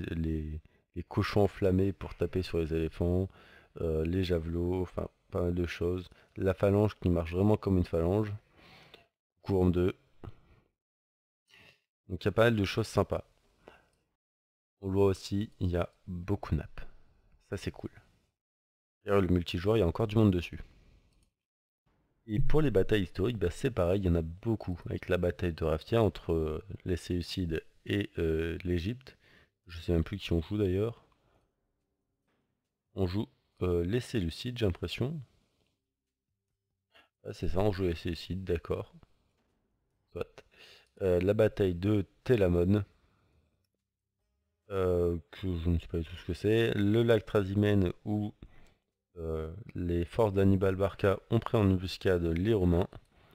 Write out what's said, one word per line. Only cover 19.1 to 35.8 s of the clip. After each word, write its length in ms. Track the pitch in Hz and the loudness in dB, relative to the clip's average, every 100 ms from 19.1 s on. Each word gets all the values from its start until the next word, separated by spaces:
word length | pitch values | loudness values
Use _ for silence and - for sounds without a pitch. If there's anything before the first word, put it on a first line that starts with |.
| 101 | 2
le 80 | 90 | 4
multijoueur, 480 | 90 82 90 92 113 | 2 0 -2 0 2
il 40 | |
y 20 | |
a 40 | 85 | 2
encore 200 | - 110 | 0 0
du 100 | 107 | 4
monde 160 | 107 | 4
dessus. 280 | 90 82 - - - - _ _ _ _ _ _ _ _ _ _ _ _ _ - | 4 -2 -12 -16 -20 -20 _ _ _ _ _ _ _ _ _ _ _ _ _ -4
Et 140 | 104 | 2
pour 220 | - 147 | 6 6
les 80 | 147 | 6
batailles 320 | 98 95 107 | 4 4 2
historiques, 360 | 92 - 101 113 | 0 -2 -2 0
bah, 120 | 90 | -4
c'est 200 | - 139 | -2 -4
pareil, 300 | 107 85 101 | 0 0 2
il 60 | 92 | 2
y 20 | |
en 60 | |
a 80 | 85 | 2
beaucoup. 580 | 82 87 113 110 - 90 - | 0 -6 -4 -4 -4 -8 -8
Avec 240 | 95 - | -8 -2
la 80 | 90 | 0
bataille 360 | 87 - 90 | 0 0 -4
de 100 | 78 | -2
Raphia 380 | 80 80 - 117 | -2 -2 0 2
entre, 300 | 104 - - | 2 0 -2
euh, 320 | 82 78 78 - - - | -2 -2 -6 -10 -10 -4
les 100 | 87 | -4
Séleucides 680 | - 90 85 - 87 80 - _ | -2 -4 -4 -4 -2 -4 -6 _
et, 260 | - 104 - - | -4 -4 -4 -2
euh, 380 | 82 80 82 82 | -2 0 -2 -4
l'Égypte. 540 | 87 87 85 127 - - _ _ _ _ - | -2 -2 -2 -8 -12 -20 _ _ _ _ -18
Je 120 | 85 | -8
sais 120 | 85 | -2
même 120 | 85 | 0
plus 140 | 80 98 | 0 -6
qui 140 | - | -2
on 80 | 85 | -2
joue 180 | 80 104 | -2 -2
d'ailleurs. 460 | 98 92 113 117 _ _ _ _ _ _ _ _ _ _ _ _ _ _ _ _ _ _ _ | 0 0 -2 -6 _ _ _ _ _ _ _ _ _ _ _ _ _ _ _ _ _ _ _
On 120 | 98 92 | -4 -2
joue, 200 | 98 117 _ _ - | -2 -6 _ _ -6
euh, 200 | 90 87 | -2 0
les 180 | 87 120 | 0 -4
Séleucides, 580 | - 117 85 - 123 123 | -4 -4 -4 -6 -8 -2
j'ai 80 | 107 | -2
l'impression. 520 | 90 90 - 123 165 123 _ _ _ _ _ | -2 -6 -6 -6 -6 -14 _ _ _ _ _